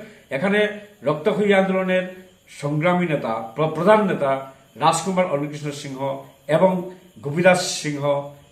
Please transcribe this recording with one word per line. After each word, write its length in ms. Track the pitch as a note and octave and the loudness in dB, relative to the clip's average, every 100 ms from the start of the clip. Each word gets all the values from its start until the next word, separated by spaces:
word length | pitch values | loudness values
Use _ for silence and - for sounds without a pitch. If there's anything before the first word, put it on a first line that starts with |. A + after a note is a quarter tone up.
| - - _ | -12 -20 _
এখানে 380 | C3+ F#3+ G#3 G#3 - - - | -4 0 2 0 -2 -14 -6
রক্তক্ষয়ী 500 | A#2+ D3+ G#3+ F3 G#3 | -2 0 0 0 2
আন্দোলনের 760 | G3 F#3 F#3 F#3 F#3 F3+ - - _ _ | 4 4 0 2 0 -2 -10 -20 _ _
সংগ্রামী 600 | - C#3+ D3+ E3+ F3+ E3+ | -8 -4 0 2 2 2
নেতা, 440 | C#3+ A#2 A2+ - - | 0 -2 -4 -6 -2
প্র-, 180 | D#3 D#3 | -2 2
প্রধান 320 | F3 G#3+ G3 | 4 4 4
নেতা 440 | C#3 C#3 C3+ - - _ A2 | 0 0 -2 -4 -18 _ 0
রাজকুমার 500 | D3+ D#3+ F#3+ F#3 F3+ | 0 2 -2 0 0
অনিকৃষ্ণ 460 | C#3+ D3 D3 D3 | -2 -4 -6 -10
সিংহ 520 | C#3 C#3+ C3 C#3 - - - - | -10 -10 -6 -6 -6 -12 -20 -2
এবং 440 | D#3 F#3 F#3 - - - - | 2 4 2 -6 -14 -20 -12
গোপীদাস 600 | C#3+ D3+ F3+ F3+ - - | -6 2 4 4 0 -6
সিংহ 500 | D3+ C#3+ C#3+ C#3+ C#3+ - - | -6 -4 -2 -2 -4 -16 -20